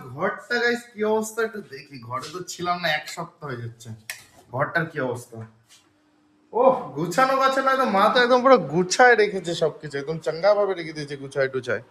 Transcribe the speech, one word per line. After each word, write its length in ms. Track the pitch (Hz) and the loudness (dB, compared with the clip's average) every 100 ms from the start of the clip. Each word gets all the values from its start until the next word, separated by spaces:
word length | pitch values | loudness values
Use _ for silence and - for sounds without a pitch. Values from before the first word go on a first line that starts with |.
ঘরটা 560 | 131 139 196 - - 240 | -12 -4 -4 -4 -4 -2
গাইস 240 | 240 240 - | 0 -2 -6
কি 100 | 208 | -4
অবস্থা 380 | 214 220 214 - | 0 0 -2 -4
একটু 180 | 220 208 | -4 -6
দেখি। 420 | - 135 143 135 | -14 -18 -18 -18
ঘরে 260 | 113 127 156 | -10 -10 -8
তো 60 | 175 175 | -10 -12
ছিলাম 320 | - 180 180 | -6 -4 -2
না, 80 | 170 | -2
এক 200 | 151 - | -4 -6
সপ্তাহ 420 | 175 165 _ 147 | -12 -12 _ -12
হয়ে 120 | 120 | -10
যাচ্ছে। 260 | 117 - 117 110 - - - - _ | -12 -14 -16 -16 -16 -18 -20 -20 _
ঘরটার 340 | 127 147 165 160 | -4 -2 -2 -4
কি 140 | 147 | -4
অবস্থা? 380 | 127 117 - 113 110 _ _ - _ _ _ _ _ _ _ | -4 -6 -10 -16 -18 _ _ -20 _ _ _ _ _ _ _
ওহ, 220 | 214 262 254 - | 4 4 4 -2
গুছানো 440 | 139 170 262 269 269 | -6 -2 2 2 2
গাছানো 340 | 262 269 262 | 2 2 2
একদম, 200 | 262 233 | 2 2
মা 200 | 190 214 | 4 4
তো 60 | 254 | 4
একদম 220 | 240 254 | 4 4
পুরো 160 | 269 240 | 6 6
গুছায় 580 | 147 160 180 - 247 226 | 4 -2 0 6 8 8
রেখেছে 380 | 208 190 170 | 4 -2 -6
সবকিছু, 440 | 165 156 - 147 139 | -2 -2 -2 -10 -8
একদম 200 | 139 160 | -8 -6
চাঙ্গা 360 | 160 160 196 | -6 0 2
ভাবে 200 | 208 196 | 4 2
রেখে 180 | 175 160 | -2 -8
দিয়েছে 240 | 151 143 139 | -10 -10 -10
গুছায় 320 | 139 143 135 | -6 -2 -2
টুছায়। 340 | 131 123 101 - | -2 -4 -6 -6